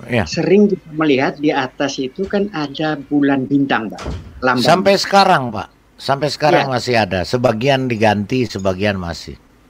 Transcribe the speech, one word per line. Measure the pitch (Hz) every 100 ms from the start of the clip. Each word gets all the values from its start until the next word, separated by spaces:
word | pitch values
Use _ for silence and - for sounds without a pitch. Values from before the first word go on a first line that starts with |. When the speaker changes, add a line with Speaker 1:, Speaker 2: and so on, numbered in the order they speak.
Speaker 1:
Iya. | - 120
Speaker 2:
sering | 87 175 - 196 208
kita | 185 160
melihat | 151 156 131 143 147
di | 151
atas | 139 127 - 143 -
itu | 131 - 196
kan | 202 202
ada | 156 143 139 156 147
bulan | 135 147 139 135
bintang, | 131 143 135 120 107
Pak, | - - - - -
lambang. | 127 123
Speaker 1:
Sampai | 123 175 196 196
sekarang, | - 196 190 160 127
Pak. | 107 80 _ _ -
Sampai | - 139 147
sekarang | - 151 143 139
Speaker 2:
Iya. |
Speaker 1:
masih | 123 123 117
ada. | 98 92
Sebagian | 85 127 123 110 135 135 131
diganti, | 110 107 104 98 131
sebagian | 113 101 95 92 104 95
masih. | 85 80 - 69 _ _ _